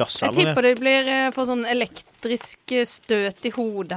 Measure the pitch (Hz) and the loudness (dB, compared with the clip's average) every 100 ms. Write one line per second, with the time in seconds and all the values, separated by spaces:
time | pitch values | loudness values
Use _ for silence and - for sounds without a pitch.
0 | 117 - - - 156 156 247 247 262 269 | -2 0 0 2 2 4 4 4 4 2
1 | 262 269 262 262 254 247 233 240 220 - | 2 0 0 -2 -2 -2 0 0 -2 -6
2 | - _ 240 233 - - - 247 240 - | -18 _ -4 -4 -4 -6 -2 0 0 -4
3 | - 214 202 190 247 240 226 202 180 | 0 0 0 -2 -4 -2 -2 -4 -6